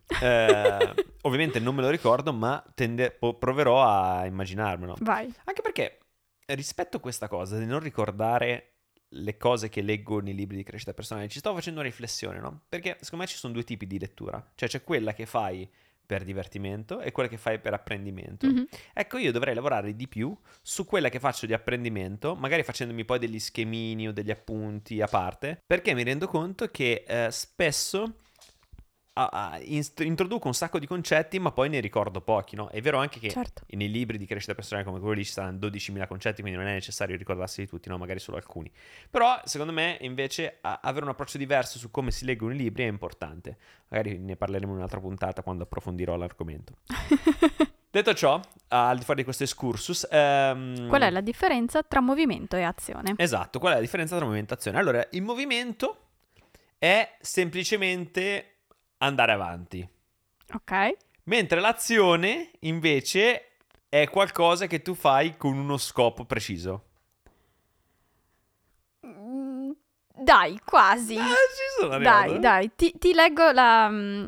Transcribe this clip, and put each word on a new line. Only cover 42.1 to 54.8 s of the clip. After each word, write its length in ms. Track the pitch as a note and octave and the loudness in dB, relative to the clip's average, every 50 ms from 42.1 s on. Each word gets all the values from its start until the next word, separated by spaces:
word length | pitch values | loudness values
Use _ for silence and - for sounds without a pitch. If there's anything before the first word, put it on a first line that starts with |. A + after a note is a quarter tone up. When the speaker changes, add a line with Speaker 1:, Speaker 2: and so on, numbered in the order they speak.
Speaker 1:
si 140 | - - B2+ | -4 -4 -2
leggono 280 | B2+ B2+ G#2+ A2 A2+ C3 | -4 -4 -2 -2 -4 -4
i 40 | C#3+ | -2
libri 260 | B2+ A2 G2+ B2+ B2 | -2 -4 -2 -2 -2
è 40 | A2+ | -2
importante. 720 | G2+ G2 F2 E2+ - - E2+ D2+ D#2 F2 - - - _ _ _ _ _ _ - | -2 -4 -8 -10 -10 -10 -12 -12 -12 -14 -14 -14 -16 _ _ _ _ _ _ -6
Magari 280 | - G#2+ A2 G#2 G2+ F2 | -4 -4 -2 -2 -4 -6
ne 180 | F#2+ F#2+ F#2+ - | -8 -8 -6 -6
parleremo 340 | G#2 G2 G2 G2 G2 G2 | -4 -4 -4 -4 -4 -4
in 60 | G2 F#2 | -6 -6
un'altra 220 | F2+ F2+ G2 G2 | -6 -8 -8 -8
puntata 420 | F#2+ F#2 G2 F#2 F#2+ F#2 F#2 - - | -8 -10 -8 -6 -6 -6 -6 -6 -8
quando 200 | F#2+ F#2 F2 F2 | -8 -6 -8 -8
approfondirò 520 | - - F2 - F#2+ F2+ F2 F2+ F2 E2+ | -8 -10 -10 -8 -8 -6 -4 -4 -4 -4
l'argomento. 600 | F2 F2 F2 - - E2+ E2 D2+ D2 - - - _ _ - | -4 -6 -8 -8 -10 -12 -12 -10 -14 -16 -18 -20 _ _ -10
Speaker 2:
<laughs> 840 | B3 - - - D4+ C4+ - E4 C#4+ - E4 D4 - - D4+ - - _ _ _ | -8 -6 0 2 2 4 4 2 4 6 4 4 4 4 0 0 0 _ _ _
Speaker 1:
Detto 220 | - G3 G#3 A#3+ G3 | 0 2 2 4 2
ciò, 260 | - E3+ C#3 C#3+ F3 F#3+ - - - _ - | 4 4 4 4 4 0 -10 -20 -20 _ 0
al 280 | B2 B2 A#2+ B2 B2+ B2 | 2 4 4 4 2 0
di 40 | A#2+ | 0
fuori 160 | - D3 C#3 | -2 -2 -2
di 60 | C3 | -2
questo 180 | B2+ B2+ - C#3 | -4 -2 -4 -4
excursus... 640 | C3 - - C3+ B2 A2+ G#2 - - F3 - - - | -4 -4 -4 -2 -2 -2 -2 -4 -4 -4 -4 -4 2
Ehm, 800 | - D3+ D3 C#3+ C#3 C#3 C3+ C3+ C3 C3 C3 B2+ B2+ B2 A#2+ A#2+ | 4 6 6 6 6 4 4 4 2 0 -4 -6 -6 -6 -2 2
Speaker 2:
Qual 140 | - C#4 | 4 4
è 80 | B3+ G3 | 4 4
la 100 | F3 F#3+ | 2 0
differenza 640 | G3+ A3 A#3 - F#4+ F#4 C#4+ A#3+ A#3 A#3+ - D#4 D#4 | -2 -4 -2 0 2 2 2 2 0 0 0 0 0
tra 160 | - - C#4 | 2 2 2
movimento 560 | B3 B3+ C4+ D4+ E4 B3+ F#3 - - - - | 4 4 4 4 2 2 2 -2 -4 -4 -2
e 60 | F#3 F3 | -2 0
azione? 520 | E3+ - - - - - - D3+ F#3 G#3 G#3 | -2 -2 -6 -10 -10 -10 -6 -4 -4 0 2
Speaker 1:
Esatto, 420 | F3 D#3+ A#2 F2+ F2 - - B2+ | 2 2 2 0 -2 -4 -6 0
qual 140 | E3+ F3+ D3+ | 2 2 4
è 20 | |
la 60 | A#2 | 4
differenza 340 | A2+ B2 - F3+ D#3+ D#3+ F3+ | 2 0 -2 -4 -4 -2 -2
tra 80 | F3 D3+ | -2 -2
movimento 300 | A#2 G#2+ G#2+ G#2 - B2 | 0 -2 -2 -2 -4 -6
e 20 | - | -4
azione? 200 | - G#2 G2 | -4 -2 0
Allora, 280 | - | 2